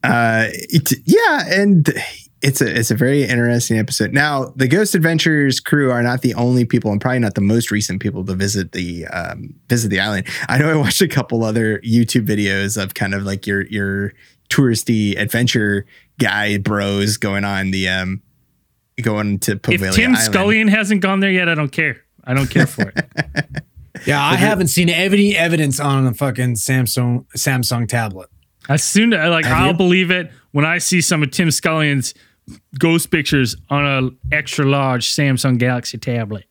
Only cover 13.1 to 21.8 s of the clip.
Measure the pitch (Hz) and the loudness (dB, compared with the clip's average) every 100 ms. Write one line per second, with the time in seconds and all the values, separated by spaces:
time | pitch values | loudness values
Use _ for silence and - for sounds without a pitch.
13.1 | 98 98 98 - 98 98 104 98 98 98 | -4 -4 -6 -4 -4 -4 -4 -4 -2 -6
14.1 | - _ _ _ - 131 110 - 110 104 | -8 _ _ _ 2 2 2 0 0 0
15.1 | 95 101 117 123 123 104 101 - - _ | -2 -2 0 0 0 0 0 -4 -20 _
16.1 | - 117 101 104 104 101 104 98 101 101 | -4 -2 0 0 -2 -2 -2 0 0 -2
17.1 | 104 107 98 101 98 95 95 92 92 92 | -2 -4 -2 -2 -2 -2 -2 -2 -2 -4
18.1 | 95 _ _ _ _ _ _ _ - 117 | -8 _ _ _ _ _ _ _ -4 -2
19.1 | 104 104 98 - 98 - - 95 95 240 | 0 -2 -2 -2 -4 0 0 2 2 4
20.1 | 247 220 196 202 220 220 214 202 214 190 | 2 2 2 2 2 4 2 2 0 2
21.1 | 196 196 185 175 160 143 - | 0 2 2 0 0 -2 -2